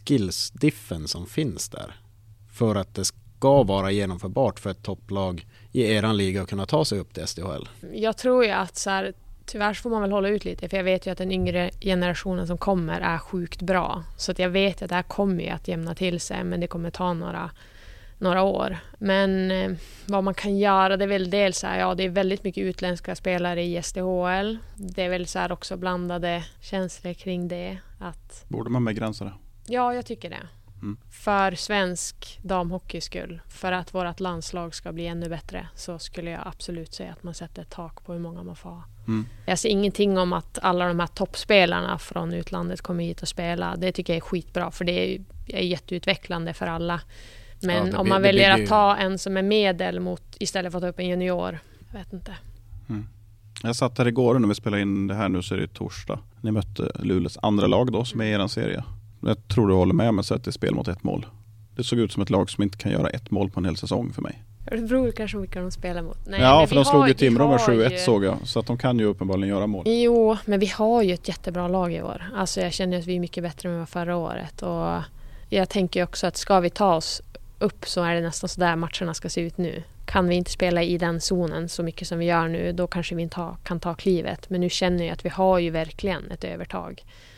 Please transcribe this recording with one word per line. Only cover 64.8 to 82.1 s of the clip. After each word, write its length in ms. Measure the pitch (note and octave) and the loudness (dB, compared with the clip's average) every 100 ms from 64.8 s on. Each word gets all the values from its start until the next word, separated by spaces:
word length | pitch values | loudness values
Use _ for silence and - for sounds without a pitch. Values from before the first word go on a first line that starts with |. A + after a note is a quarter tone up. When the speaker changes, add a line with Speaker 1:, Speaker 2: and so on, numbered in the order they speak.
| A3+ B3+ B3 | 0 2 2
Speaker 2:
kanske 240 | A3 G#3+ G#3 | 0 -6 -6
mycket 180 | F#3 | -6
på 60 | F#3 | -6
de 100 | F3+ | -6
spelar 320 | - F3+ F3 | -6 -6 -4
mot. 160 | E3 - - | -6 -8 -6
Nej, 140 | G3 | 4
Speaker 3:
Ja, 180 | B2+ D3 | 8 10
Speaker 2:
men 100 | D3+ | 8
Speaker 3:
för 60 | C#3+ | 6
Speaker 2:
vi 40 | |
Speaker 3:
de 40 | |
slog 160 | C#3 D3 | 8 8
Speaker 2:
har 60 | C3+ | 8
Speaker 3:
ju 40 | |
Speaker 2:
ju, 40 | |
vi 40 | B2+ | 6
Speaker 3:
Timrå 300 | C3+ A#2 - | 6 6 6
med 120 | B2 | 6
Speaker 2:
har 60 | A3 | 6
Speaker 3:
sju 160 | A#2 | 6
ett 80 | A#2 | 6
Speaker 2:
ju 40 | - | 4
Speaker 3:
såg 260 | - G#2+ | 4 6
jag, 140 | F#2+ F#2+ | 6 0
så 140 | - A#2 | -2 -2
att 60 | A2 | 0
de 120 | A#2+ | 0
kan 200 | C3 A#2+ | 2 4
ju 60 | |
uppenbarligen 440 | G#2+ G2 F#2+ F#2+ G2 G2 | 4 2 0 0 2 2
göra 100 | G#2 | 0
mål. 180 | G2 G#3+ | 0 2
Speaker 2:
Jo, 500 | A#3 A#3+ A#3 A3 A3 | 4 6 6 6 4
men 160 | - G3+ | 0 2
vi 60 | G3 | 2
har 360 | - A3 A#3+ | 2 4 6
ju 120 | G3 | 4
ett 140 | F3+ - | 2 -2
jättebra 400 | E3+ - F3 F3 | -6 -4 -4 0
lag 240 | F#3 F3 | 0 0
i 100 | E3 | -2
år. 220 | - - F3 G#3+ | -6 -8 -8 -4
Alltså, 240 | F#3 - | -2 0
jag 120 | F3+ | -2
känner 260 | - F#3 F3+ | 0 0 0
att 80 | E3+ | -2
vi 100 | F3+ | -2
är 40 | |
mycket 220 | F3 - | -2 -4
bättre 240 | E3+ - F3+ | -6 -6 -6
än 100 | E3+ | -6
vad 100 | E3 | -6
förra 280 | F3+ E3+ F3 | -6 -2 -2
året. 460 | D#3+ - D#3 - | -2 -6 -8 -8
Och 400 | F3+ E3+ E3+ E3+ E3 - - - - | -4 -2 -2 -2 -4 -12 -14 -14 -2
jag 200 | G3+ F3+ | 2 2
tänker 320 | G#3 F3+ F#3 | 2 0 0
ju 40 | |
också 220 | F3+ - F3+ | -2 0 -2
att 100 | - | -2
ska 240 | - F#3+ | 4 4
vi 100 | F3 | 4
ta 240 | - G3+ | 2 4
oss 280 | D#3+ - - - - - - | 4 2 -8 -10 -18 -16 -2
upp 300 | G#3 - - | -2 -2 -6
så 140 | - | -2
är 120 | F3 | 0
det 60 | E3+ | 0
nästan 280 | E3 - F3+ | 0 -4 -6
så 120 | - | 0
där 160 | F3 E3 | 2 2
matcherna 380 | E3+ - F3 | -2 -4 -4
ska 140 | D#3 E3+ | -4 -4
se 120 | E3+ | -4
ut 180 | E3+ - | -4 -2
nu. 240 | F3 - - - - | -4 -4 -10 -12 -2
Kan 220 | G3+ F3+ | 2 4
vi 60 | |
inte 160 | F3+ F3 | 2 0
spela 320 | - F3+ E3+ | 0 2 2
i 160 | E3+ F3 | 2 2
den 220 | F3 E3 | 0 0
zonen 480 | - F#3 E3+ D#3+ E3+ | 0 0 0 -2 -6
så 140 | - | -4
mycket 260 | E3 - | -6 -4
som 100 | F3 | -6